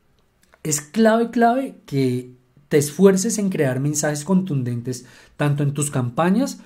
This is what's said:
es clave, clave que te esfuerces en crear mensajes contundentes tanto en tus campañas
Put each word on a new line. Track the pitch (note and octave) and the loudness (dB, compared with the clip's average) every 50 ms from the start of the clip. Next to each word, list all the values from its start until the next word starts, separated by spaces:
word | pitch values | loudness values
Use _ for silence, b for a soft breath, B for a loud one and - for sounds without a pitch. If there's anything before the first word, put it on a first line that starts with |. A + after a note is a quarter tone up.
| _ _ _ _ _ _ _ _ _ _ _ _ | _ _ _ _ _ _ _ _ _ _ _ _
es | - D#3 D3 - | -6 -4 -4 -4
clave, | - - - A3 A3+ G#3+ A3 A#3 A#3 A#3 | -6 -4 0 2 4 4 4 2 0 0
clave | - A#3 A#3 A#3 B3 C4+ C4+ - - - _ | 0 2 2 2 2 0 -4 -6 -10 -16 _
que | - C#3+ C3+ C3 B2+ B2 B2+ B2 - - _ _ _ _ _ _ - | -4 -2 0 0 0 0 -2 -6 -10 -18 _ _ _ _ _ _ 0
te | D#3+ | 2
esfuerces | D3 C#3+ - - - G3 G3 F#3+ F#3+ - A3+ - G#3+ | 2 2 2 2 4 6 6 6 4 0 -2 -2 -2
en | G3+ F#3 | -2 -2
crear | - D#3 C#3+ C3 B2 C3 | -2 0 -2 0 0 -2
mensajes | C#3 D3 D3+ - D#3+ D3+ D3 C#3+ - | -2 -2 -2 -2 -2 -2 -4 -4 -2
contundentes | F#3+ F#3+ F3+ F#3 - C#3+ C3 A#2+ B2 A#2+ A#2+ A#2+ C3 B2 - B B B B B B B | 0 0 0 0 0 -4 -4 -2 -4 -6 -6 -6 -8 -10 -10 B B B B B B B
tanto | - D3 D3 C#3 C#3+ D3 | -4 -2 -2 0 0 -2
en | C#3 C#3+ | -2 -2
tus | D3 C#3+ - | -4 -4 -4
campañas | - C3 B2 A#2+ - D#3+ E3 F3+ G3 A#3+ C#4 C4+ - B B | -4 -4 -4 -4 -2 -2 0 2 2 0 0 -2 -6 B B